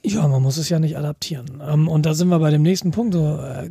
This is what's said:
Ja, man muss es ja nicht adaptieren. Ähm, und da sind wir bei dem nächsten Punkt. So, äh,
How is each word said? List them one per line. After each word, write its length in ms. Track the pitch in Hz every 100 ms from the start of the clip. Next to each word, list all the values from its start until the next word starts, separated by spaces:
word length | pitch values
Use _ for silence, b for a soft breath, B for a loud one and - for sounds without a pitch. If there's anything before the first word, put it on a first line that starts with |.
Ja, 240 | 214 214 147
man 140 | 135
muss 160 | 131 139
es 100 | 147
ja 120 | 165
nicht 180 | 156 151
adaptieren. 640 | 147 151 - 147 120 135 151
Ähm, 220 | 151 160
und 180 | 156 160
da 80 | 156
sind 120 | 180
wir 100 | 170
bei 100 | 156
dem 140 | 151
nächsten 260 | 156 185 180
Punkt. 220 | 202 240
So, 240 | 175 151 147
äh, 320 | 135 135 165